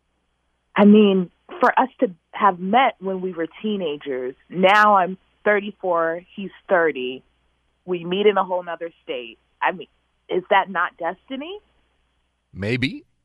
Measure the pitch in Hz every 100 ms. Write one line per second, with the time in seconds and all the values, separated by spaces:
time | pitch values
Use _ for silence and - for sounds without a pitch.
0 | _ _ _ _ _ _ _ 196 208 214
1 | 208 190 175 _ - - 240 - 254 -
2 | 240 170 _ - 202 175 190 240 254 -
3 | 190 190 185 165 160 - 214 202 165 147
4 | 143 127 127 - _ 170 185 214 214 196
5 | 180 190 _ _ 214 208 208 - 185 165
6 | 165 175 180 - 190 - - 180 165 131
7 | 123 131 - _ _ _ _ _ 180 175
8 | 170 190 208 196 190 180 175 165 170 -
9 | - 131 113 110 _ _ 151 180 - _
10 | _ _ - 175 180 196 185 175 175 -
11 | 170 - - 262 320 415 _ _ _ _
12 | _ _ _ _ _ 92 101 127 135 294
13 | - _